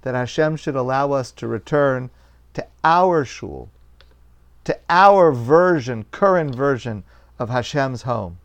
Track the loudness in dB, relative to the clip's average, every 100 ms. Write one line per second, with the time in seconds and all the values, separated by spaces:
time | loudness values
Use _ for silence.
0 | -6 -6 -4 -2 -2 -2 -6 -4 -2 -2
1 | 0 -2 -4 -10 -8 -8 -2 0 2 0
2 | -6 _ _ _ _ -14 -14 _ 2 4
3 | 4 2 -2 -10 -14 -14 -16 _ -20 _
4 | -20 _ _ _ _ _ -8 -8 0 6
5 | 6 8 4 2 2 4 4 2 -2 -8
6 | -10 -2 2 2 -2 -2 -2 -2 -6 -10
7 | -12 -20 _ _ -4 -4 -4 -4 -4 -6
8 | -6 -6 -6 -14